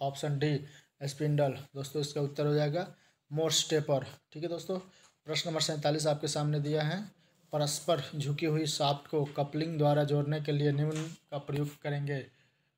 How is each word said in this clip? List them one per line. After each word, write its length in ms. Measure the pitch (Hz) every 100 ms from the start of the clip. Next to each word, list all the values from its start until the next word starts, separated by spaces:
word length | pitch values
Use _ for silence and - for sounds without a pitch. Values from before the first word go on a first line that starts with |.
ऑप्शन 360 | 139 139 151 143
डी 200 | 151 143 - - _ -
स्पिंडल। 540 | 139 - 151 147 143 127 -
दोस्तों, 260 | 139 135 156
इसका 180 | 143 151
उत्तर 240 | 143 147 147
हो 80 |
जाएगा 320 | 147 147 160 190 - _ _ -
मोर्स 380 | 147 160 156 -
टेपर। 340 | 156 147 139 135 - _
ठीक 100 | 151
है 60 | 165
दोस्तों, 300 | 170 165 185 - - - _ -
प्रश्न 220 | 156 175
नंबर 120 | 160
सैंतालीस 440 | 151 151 151 151 151
आपके 220 | 147 151
सामने 320 | 151 147 151
दिया 220 | 143 151
है, 160 | 151 180 208 - _ _ _
परस्पर 500 | 151 147 - - 160 - 156
झुकी 300 | 139 143 165
हुई 200 | 156 156
शाफ्ट 400 | - 143 143 -
को 160 | 156 143 -
कपलिंग 420 | 143 151 160 160
द्वारा 260 | 147 147
जोड़ने 360 | 147 147 143 156
के 120 | 151
लिए 200 | 143 147
निम्न 340 | 139 151 156 160 - -
का 80 | 147
प्रयोग 400 | 147 143 147 -
करेंगे। 420 | 151 143 143 139 123 _ _ _ _